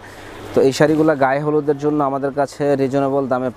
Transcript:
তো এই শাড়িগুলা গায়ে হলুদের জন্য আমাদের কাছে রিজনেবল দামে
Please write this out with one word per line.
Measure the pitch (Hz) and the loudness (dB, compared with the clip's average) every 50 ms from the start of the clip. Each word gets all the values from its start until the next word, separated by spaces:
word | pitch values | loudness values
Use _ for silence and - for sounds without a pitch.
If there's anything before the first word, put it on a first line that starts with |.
| - - - - - - - - - - - | -4 -10 -20 -20 -20 -18 -18 -18 -16 -2 2
তো | - - 135 | 2 4 4
এই | 127 - | 4 4
শাড়িগুলা | 156 147 160 151 156 160 156 135 135 | 2 4 4 4 2 2 2 2 2
গায়ে | 131 135 143 151 | 0 0 0 -2
হলুদের | 151 151 151 147 147 147 139 143 | 0 0 0 0 0 -2 -2 -2
জন্য | 147 151 151 143 135 | -2 0 0 0 -2
আমাদের | 139 139 135 139 131 147 | -2 -2 -4 -4 -2 -2
কাছে | 139 - - - 151 143 143 135 | -4 -4 -4 -2 0 0 0 0
রিজনেবল | 135 131 127 139 139 135 135 139 135 123 | 0 0 0 0 0 0 0 0 0 0
দামে | 127 127 127 127 107 | 0 -2 -2 -2 -2